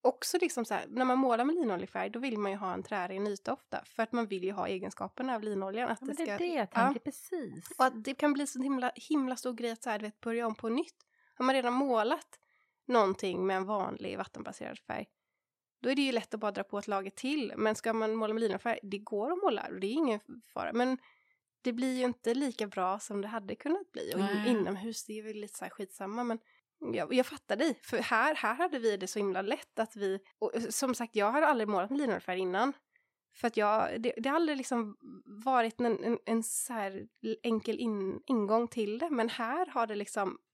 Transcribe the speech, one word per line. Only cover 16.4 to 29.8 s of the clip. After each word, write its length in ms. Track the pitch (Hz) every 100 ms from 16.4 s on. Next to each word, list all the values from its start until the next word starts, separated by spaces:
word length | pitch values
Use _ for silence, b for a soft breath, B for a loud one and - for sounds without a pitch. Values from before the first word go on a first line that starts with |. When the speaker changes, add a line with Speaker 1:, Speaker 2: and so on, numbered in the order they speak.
| 214
Speaker 1:
dra 120 | 196
på 140 | 196 202
ett 80 | 202
lager 220 | 196 196
till. 420 | - 254 302 233 -
Men 180 | 214
ska 180 | 220 226
man 220 | 226 220
måla 180 | 226 220
med 80 | 220
linoljeFärg, 380 | 226 185 240 220
det 140 | 196 202
går 340 | 208 202 240
att 120 | 359
måla 240 | 381 220 -
och 120 | 185
det 80 | 196
är 40 |
ingen 260 | 269 294 208 - 240 _
fara. 200 | - 90
Men 240 | 233 247 262 b b b b _ _
det 120 | 247
blir 240 | 233 262 254
ju 60 |
inte 280 | 247 240 233
lika 340 | 247 285 - 208
bra 320 | 196 185 202
som 220 | - 202
det 60 | 208
hade 280 | 226 196
kunnat 360 | 208 294 370 -
bli. 220 | - -
Och 40 | 190
in-, 60 |
Speaker 3:
Nej. 240 | 196 202 220
Speaker 1:
inomhus, 540 | 226 180 196 226 220
det 140 | - 214
är 40 |
väl 120 | 214 214
lite 200 | 208 -
så 80 |
här 40 | 180
skitsamma, 540 | - 190 - 196 220
men 160 | 240 226 b b _ _
jag, 340 | 269 226 156
jag 120 | 254
fattar 300 | 254 294 -
dig. 240 | 202 320 233
För 140 | - 233
här, 380 | 226 226 269
här 200 | 302 214
hade 240 | 247 349 277
vi 180 | 226 202
det 100 | 185
så 120 | 214
himla 220 | 202 185
lätt 380 | 196 285 -
att 160 | -